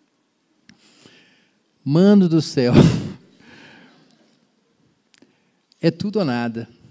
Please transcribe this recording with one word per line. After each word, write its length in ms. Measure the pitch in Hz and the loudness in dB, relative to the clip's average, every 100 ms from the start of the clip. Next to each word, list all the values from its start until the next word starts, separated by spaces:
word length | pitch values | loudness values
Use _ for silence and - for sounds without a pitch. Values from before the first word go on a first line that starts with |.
| _ _ _ _ _ _ _ _ _ _ - _ _ _ _ _ _ _ | _ _ _ _ _ _ _ _ _ _ -20 _ _ _ _ _ _ _
Mano 440 | 139 156 196 208 180 | -4 2 4 4 4
do 120 | 160 | 0
céu. 320 | - 135 123 123 - - - - _ _ _ - - - _ _ _ _ _ _ _ _ _ _ _ _ _ _ _ _ _ _ _ _ | -2 -4 2 4 4 0 -6 -14 _ _ _ -20 -20 -20 _ _ _ _ _ _ _ _ _ _ _ _ _ _ _ _ _ _ _ _
É 100 | 165 | -4
tudo 300 | 165 196 208 | -4 -8 -8
ou 40 | |
nada. 420 | 156 120 120 113 113 _ _ | -6 -6 -8 -10 -16 _ _